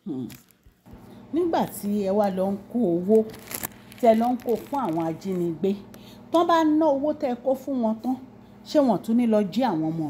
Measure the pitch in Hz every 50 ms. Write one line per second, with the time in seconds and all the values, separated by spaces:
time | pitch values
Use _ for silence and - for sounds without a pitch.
0 | - 202 143 131 123 - - - - _ _ _ _ - _ _ _ - - -
1 | - - - - - - - 320 370 330 349 302 196 - - - - 208 208 208
2 | 196 190 196 214 208 202 185 185 185 196 202 196 - - - 247 226 175 170 175
3 | 180 196 220 220 220 220 - - - - - - - - - - - - - -
4 | 247 226 220 220 226 247 262 226 - - 440 - - - 277 277 247 175 160 165
5 | 165 165 160 156 - 190 190 180 175 170 160 151 190 190 202 196 - - - -
6 | - - - - - - - 330 349 339 339 330 320 311 302 311 330 302 277 269
7 | 277 302 302 302 302 254 247 240 - 262 254 262 - 285 269 254 226 220 220 220
8 | - 254 262 247 - - - - - - - - - - - 302 277 247 196 165
9 | - 226 226 240 247 226 214 208 208 180 - 233 262 226 170 156 156 160 165 165
10 | 156